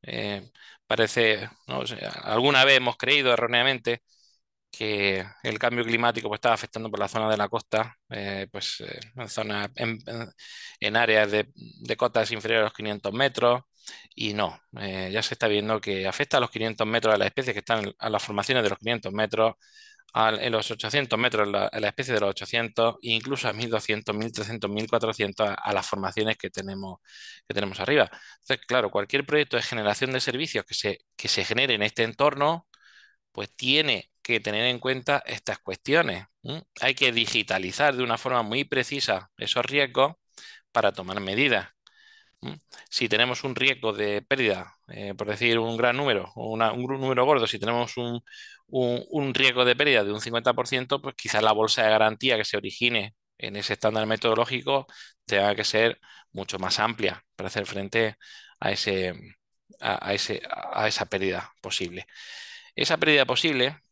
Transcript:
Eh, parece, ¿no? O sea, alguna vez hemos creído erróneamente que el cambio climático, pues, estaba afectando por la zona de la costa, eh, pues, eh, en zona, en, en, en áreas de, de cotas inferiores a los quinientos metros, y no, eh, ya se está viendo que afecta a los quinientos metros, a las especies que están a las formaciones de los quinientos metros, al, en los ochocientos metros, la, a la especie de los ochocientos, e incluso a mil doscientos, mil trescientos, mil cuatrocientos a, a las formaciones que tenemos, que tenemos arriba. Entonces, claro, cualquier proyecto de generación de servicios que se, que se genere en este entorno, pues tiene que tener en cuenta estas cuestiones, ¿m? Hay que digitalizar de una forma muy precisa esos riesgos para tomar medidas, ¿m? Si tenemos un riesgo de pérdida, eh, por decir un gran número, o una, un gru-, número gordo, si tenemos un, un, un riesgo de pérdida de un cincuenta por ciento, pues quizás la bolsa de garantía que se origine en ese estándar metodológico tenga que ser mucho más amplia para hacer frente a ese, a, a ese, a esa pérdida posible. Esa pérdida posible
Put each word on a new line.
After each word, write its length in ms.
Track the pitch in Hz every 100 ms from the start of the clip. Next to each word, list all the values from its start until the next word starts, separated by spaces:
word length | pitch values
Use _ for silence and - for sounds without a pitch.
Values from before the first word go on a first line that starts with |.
Eh, 480 | - 120 104 101 104 _ - - _
parece, 640 | 113 110 - 113 104 101 - -
¿no? 120 | 131
O 60 | 127
sea, 240 | 117 - -
alguna 400 | - 110 131 139 135
vez 120 | 135
hemos 200 | 123 -
creído 360 | 120 147 131
erróneamente 680 | 117 117 120 127 131 117 117 _ _ _ _ _ _ _
que 540 | - 110 104 98 95 95 -
el 160 | - 107
cambio 260 | 123 120
climático, 440 | 113 117 120 120 110
pues, 100 | 104
estaba 160 | 123
afectando 380 | 110 - - 113
por 80 | 104
la 80 | 101
zona 200 | 117 110
de 100 | 107
la 120 | 104
costa, 460 | 113 - 110 113 - _
eh, 380 | 113 101 98 98
pues, 300 | 101 - -
eh, 180 | - - - 127
en 120 | 113
zona, 440 | - 107 104 104 123
en, 220 | 117 113 -
en, 260 | 117 117 _ - - - -
en 160 | 107 110
áreas 360 | 117 110 104
de, 180 | 107 104 -
de 420 | 113 - 120 113
cotas 340 | 123 117 110
inferiores 300 | 113 110 113
a 40 | 107
los 80 |
quinientos 380 | - 107 104 101
metros, 520 | 107 135 131 120 123 - _ - - -
y 220 | - 107 104
no, 260 | 95 - _ 117
eh, 300 | 101 95 92
ya 120 | 104
se 100 | 110
está 140 | - 113
viendo 340 | 104 107 110
que 240 | - 95 95
afecta 320 | - 147 143
a 20 |
los 120 | 123
quinientos 340 | - 113 107 110
metros, 300 | 117 110 104
a 20 |
las 100 | 101
especies 260 | - 127
que 80 | 104
están 300 | - 113 101 -
a 120 | 113
las 100 | 107
formaciones 420 | - 104 98 131
de 60 | 107
los 80 | 98
quinientos 340 | 107 117 95
metros, 440 | 98 107 - 110 - _ - - _ _
al, 260 | - 110 110
en 120 | 120
los 180 | 113 107
ochocientos 480 | 113 110 143 127 113
metros, 300 | 123 110 104
la, 180 | 101 101
a 140 | -
la 80 | 104
especie 260 | - 127
de 60 | 117
los 100 | 101
ochocientos, 680 | 98 98 120 117 107 113 113
e 80 | 123
incluso 400 | 113 123 135 127
a 40 |
mil 180 | 104 117
doscientos, 440 | 113 - 107 107 104
mil 160 | 110
trescientos, 380 | 117 104 113 98
mil 180 | 104 107
cuatrocientos 600 | 117 113 107 104 98 107
a, 40 | 98
a 180 | -
las 140 | 101 -
formaciones 500 | 101 98 98 110 110
que 140 | 95
tenemos, 480 | - 98 98 95 92 _ - - - _
que 80 | -
tenemos 240 | 101 95
arriba. 280 | 98 147 107 - - -
Entonces, 220 | - 131 -
claro, 240 | 123 107
cualquier 340 | 101 101 139 139
proyecto 320 | 151 143 120
de 60 |
generación 480 | - 120 104 104 131
de 80 | 127
servicios 440 | 131 127 156 113 -
que 100 | -
se, 240 | 107 - _ _
que 120 | -
se 160 | -
genere 300 | 95 113 135
en 80 | 113
este 220 | 104 -
entorno, 640 | 113 110 143 139 143 170 - _ - - _ _ _
pues 240 | - 104 _
tiene 560 | 123 143 151 110 - _
que 160 | - 117
tener 260 | 107 104 123
en 140 | 123
cuenta 440 | 127 131 127 143 -
estas 340 | 113 - 104
cuestiones, 680 | - - - 151 139 90 101 _
¿m? 200 | - 151 - -
Hay 120 | 123
que 180 | 131 131
digitalizar 840 | 117 113 113 104 95 92 87 147 127
de 80 |
una 140 | 123 113
forma 260 | 131 127
muy 200 | 107 120
precisa 680 | 139 139 123 143 - 98 90 _
esos 280 | 107 - 123
riesgos 500 | 143 139 123 139 170 _ - - - _
para 200 | - 107
tomar 280 | - 92 98
medidas, 500 | 95 101 139 113 87 _ _ _ - - _ _
¿m? 180 | - 156 _ - -
Si 200 | - 117
tenemos 340 | 107 123 123
un 120 | 139 117
riesgo 360 | 131 131 113
de 300 | 101 104 104
pérdida, 560 | 107 135 117 92 92 - _
eh, 280 | - 101 95
por 120 | 104
decir 300 | 104 120 117
un 200 | 113 113
gran 200 | 123 123
número, 340 | 143 107 92 -
o 140 | 113
una, 200 | 110 113
un 100 | 117 123
gru-, 140 | 135
número 260 | 135 127 127
gordo, 220 | 143 113
si 100 | 110
tenemos 400 | 104 117 120 -
un, 240 | 120 120 - - - - _
un, 360 | 131 123 120 -
un 240 | 156 139
riesgo 320 | 120 135 123 123
de 100 | 123
pérdida 280 | 147 127
de 80 | 101
un 100 | 104
cincuenta 320 | 113 117 117
por 140 | 120 120
ciento, 340 | 131 127 139
pues 140 | 139 -
quizás 260 | - 107
la 120 | 110
bolsa 300 | 107 110 -
de 60 | 110
garantía 480 | 110 110 110 131 117
que 80 | 104
se 120 | 104
origine 580 | 101 - 120 117 104 _ _ _
en 160 | 110 101
ese 180 | 104
estándar 320 | 104 110 110 110
metodológico 800 | 107 120 110 117 127 131 139 131 - - _ -
tenga 300 | 101 101 104
que 80 |
ser 360 | 107 107 117 - - - _
mucho 260 | - 95 95
más 180 | 92 98
amplia 440 | 110 113 101 - _ -
para 120 | 92
hacer 180 | 110 98
frente 500 | 101 98 117 110 107 - - - _
a 120 | 104
ese, 420 | 101 - 95 92 87 - - _ _ _ -
a, 300 | - 98 98
a 40 |
ese, 280 | 101 - 113 -
a 360 | - - - 107
esa 180 | - 104
pérdida 440 | 101 95 90 - _
posible. 440 | 92 - 90 90 - - - - - - - -
Esa 220 | - 160
pérdida 280 | 156 147 131
posible 540 | 127 165 139 123 151 _